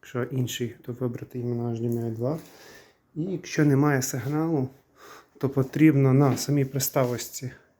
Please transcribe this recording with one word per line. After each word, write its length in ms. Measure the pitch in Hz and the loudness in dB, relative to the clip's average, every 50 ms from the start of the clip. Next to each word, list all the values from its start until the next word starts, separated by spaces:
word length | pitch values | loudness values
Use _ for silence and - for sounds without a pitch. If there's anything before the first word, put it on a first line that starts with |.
Якщо 220 | _ - - 123 120 | _ -8 -6 -6 -6
інший, 540 | - - 131 127 117 - - 127 117 110 - - | -4 -2 -4 -4 -4 -4 -6 -8 -8 -8 -12 -14
то 100 | - 120 | -14 -10
вибрати 460 | 117 131 123 117 117 - - - 123 | -6 -6 -6 -6 -6 -12 -12 -10 -8
іменно 320 | 120 120 120 117 120 120 | -6 -4 -4 -4 -4 -4
H 100 | 117 113 | -4 -4
D 80 | 113 120 | -2 -2
M 160 | 117 117 117 | -2 -2 -4
I 60 | 117 | -6
два. 280 | 113 110 117 127 156 165 160 - - - - - - - - _ _ _ _ _ _ | -6 -4 -4 -4 -4 -6 -8 -16 -20 -20 -20 -20 -20 -20 -20 _ _ _ _ _ _
І 80 | - 156 | -8 -6
якщо 420 | 196 190 165 - - - - 156 | -6 -6 -8 -8 -6 0 2 4
немає 380 | 147 139 135 143 151 143 131 127 | 4 6 6 4 4 4 2 0
сигналу, 680 | - - 131 104 131 147 151 160 165 165 143 127 131 - - _ _ _ _ - - - - - _ _ - | -2 -4 -6 -6 -4 -2 -2 -2 0 0 -2 -2 -4 -6 -14 _ _ _ _ -20 -20 -20 -20 -20 _ _ -4
то 100 | - 127 | -4 -2
потрібно 640 | 135 139 131 131 - 139 151 156 143 139 139 135 131 | 0 0 -2 0 2 4 6 6 6 6 6 6 6
на 240 | 131 143 135 127 | 6 6 4 4
самій 280 | 127 - - 143 147 139 | 0 -2 0 0 0 0
приставочці 880 | 135 - 143 131 - - 147 131 123 123 117 - - - - - 123 - - _ _ _ | 0 -2 -4 -4 -2 0 0 0 0 0 -4 -8 -12 -12 -12 -12 -12 -12 -14 _ _ _